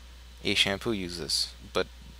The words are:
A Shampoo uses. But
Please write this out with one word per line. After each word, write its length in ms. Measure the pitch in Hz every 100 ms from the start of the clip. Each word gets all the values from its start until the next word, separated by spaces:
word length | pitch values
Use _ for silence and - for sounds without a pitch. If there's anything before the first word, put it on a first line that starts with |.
| - - - -
A 100 | 104
Shampoo 380 | 98 98 98 120
uses. 640 | 104 87 87 71 - - - -
But 160 | 92 - - -